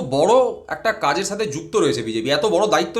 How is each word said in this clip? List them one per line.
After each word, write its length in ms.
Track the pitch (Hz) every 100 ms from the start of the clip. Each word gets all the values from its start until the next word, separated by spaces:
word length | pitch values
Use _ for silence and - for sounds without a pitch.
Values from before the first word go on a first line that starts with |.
| 143
বড় 240 | 139 180 254 240 - -
একটা 220 | 156 226 208
কাজের 260 | 143 165 190
সাথে 160 | 202 220
যুক্ত 260 | - - 208
রয়েছে 260 | 151 123
বিজেপি, 260 | 110 110 123
এত 160 | 147 214
বড় 200 | 170 208
দায়িত্ব 280 | 156 180